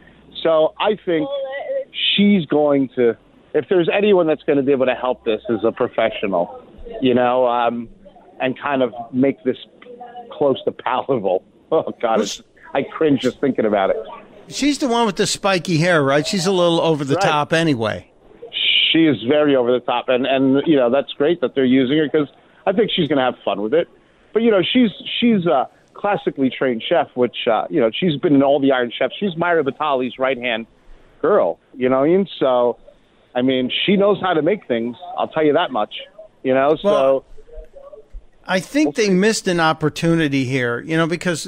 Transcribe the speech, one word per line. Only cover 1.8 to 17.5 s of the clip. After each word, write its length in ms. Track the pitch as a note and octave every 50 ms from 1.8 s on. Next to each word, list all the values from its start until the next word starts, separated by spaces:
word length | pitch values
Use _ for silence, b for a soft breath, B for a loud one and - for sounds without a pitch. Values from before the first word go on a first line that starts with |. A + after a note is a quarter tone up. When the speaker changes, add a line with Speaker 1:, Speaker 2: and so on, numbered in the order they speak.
| C5+ - - - - - -
Speaker 1:
she's 300 | - G3+ G3+ G#3 F#3+ D#3
going 440 | - D#3+ D3+ D3+ D3 C#3+ C#3 C3+ B2 -
to, 220 | B2+ B2 A#2 A2 - _ _ _ _ _ _ -
if 140 | D3+ C#3 -
there's 200 | G3+ F3+ E3+ D#3
anyone 360 | F3+ G3+ G3 G#3 G3+ F3+ F3 D#3
that's 160 | D3+ - -
gonna 200 | - D3 C#3+ C3
be 80 | C3+ C#3+
able 120 | B2+ C3
to 100 | B2+ B2
help 280 | - - B2+ B2 - -
this, 160 | A#2 A2 G#2+ - -
is 140 | A#2 G#2 -
a 60 | - -
professional, 880 | - B2+ A2 - - A2+ A2 - - - G2+ F#2+ E2+ E2+ - - - - - - - - - - -
you 120 | C3 C3 A#2+
know, 340 | B2+ B2 B2 B2 B2+ B2+ A#2+
um, 420 | A#2+ A#2+ A#2+ A#2+ A#2+ A#2 A#2 A2 G2 - - - - - - - - -
and 160 | C3 C3 B2 -
kind 220 | - C#3+ C#3+ C3+
of 120 | B2+ A#2+ A2 A#2 A#2 - C3
make 280 | B2+ C3+ C#3 C3+ - -
this 140 | B2+ A#2 - - _ _ - - - - - - - - - - -
close 300 | - - D3+ C#3 B2+ - -
to 60 | - -
palatable. 680 | - - A#2 B2 B2 - - C#3 A#2+ F#2+ G2 F#2 F#2 - _
<laughs> 40 | _ _ _ -
Oh, 120 | - D#3+ - - A2 -
God, 120 | - A2+ A2+ G#2+
Speaker 2:
Well, 40 |
Speaker 1:
it's, 200 | - - - - - _ _ B B B B
I 80 | C#3+ C3+
cringe 380 | - - - D#3+ D#3 C#3+ A#2
just 180 | - B2 - -
thinking 260 | - C#3 A#2 - A#2
about 260 | G#2+ G#2 G2+ F#2+ F#2
it. 60 | F#2 - - - - - - - - - - -
Speaker 2:
She's 320 | - - C4+ D4 C#4+ C4+
the 80 | D#4 B3+
one 180 | A#3 A#3 A#3
with 120 | G#3+ F3 -
the 100 | G3+ -
spiky 500 | - - - G3+ G3 F3+ D3 - F3 D3
hair, 260 | E3 F#3 F3 D#3 C#3
right? 220 | C3+ C3+ D3+ D3
She's 220 | - - G3 D#3+ F#3+
a 40 |
little 300 | G3 F3+ F3 F3 E3 E3+
over 240 | C#3 E3 D#3+ C#3 D3
the 80 | C3 C#3+
Speaker 1:
Right. 100 | E3+ G3
Speaker 2:
top 300 | F3+ D#3 D3 D3 -